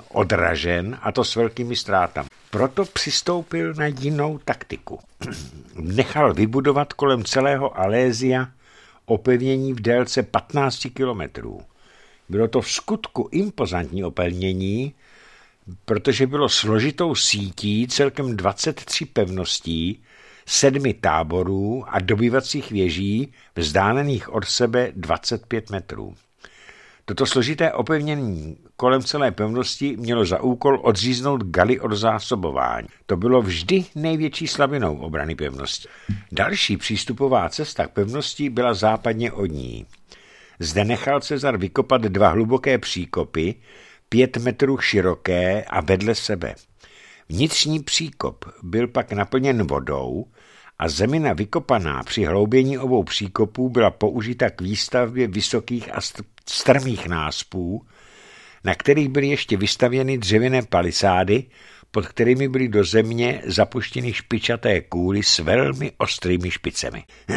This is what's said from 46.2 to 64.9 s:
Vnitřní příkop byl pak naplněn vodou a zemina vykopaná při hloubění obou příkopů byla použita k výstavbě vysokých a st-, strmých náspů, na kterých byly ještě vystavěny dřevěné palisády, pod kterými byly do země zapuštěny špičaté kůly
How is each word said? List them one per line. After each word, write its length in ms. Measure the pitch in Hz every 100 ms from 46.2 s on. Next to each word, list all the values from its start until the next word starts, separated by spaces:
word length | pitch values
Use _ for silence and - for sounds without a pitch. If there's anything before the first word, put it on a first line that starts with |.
| - 98 73 - _ _ - - - - -
Vnitřní 540 | 82 156 - 151 156
příkop 600 | 143 - 165 - 65 - - -
byl 260 | 90 107 120
pak 240 | 127 120
naplněn 540 | 104 101 131 135 120 85
vodou 600 | 69 65 69 64 76 123 _ - - - -
a 100 | 80
zemina 440 | 76 110 156 147
vykopaná 680 | 82 104 165 - 120 80 67
při 220 | - -
hloubění 540 | 85 95 107 127 131 135
obou 260 | 131 123
příkopů 640 | 87 - 101 - 107 - 127
byla 220 | 120 104
použita 600 | - 104 123 110 123 120
k 100 | -
výstavbě 640 | 92 104 - 123 117 127 117
vysokých 680 | 95 - 117 - 120 -
a 60 | -
st-, 240 | - - 107 _ -
strmých 600 | - - 131 131 104 82
náspů, 800 | 85 76 - - 92 87 110 - - - - - - - -
na 100 | 98
kterých 340 | 85 - 143 139
byly 180 | 135 139
ještě 300 | 143 - 101
vystavěny 600 | 101 - 123 127 131 131
dřevěné 440 | 95 107 127 131
palisády, 800 | 110 92 87 - 98 92 95 110 - - - - _
pod 160 | 110 -
kterými 420 | - 117 127 135
byly 200 | 131 127
do 160 | 104
země 580 | 90 110 110 117 120 139 -
zapuštěny 680 | 101 107 127 - 127 123
špičaté 680 | 107 - 117 - 117 117 92
kůly 420 | -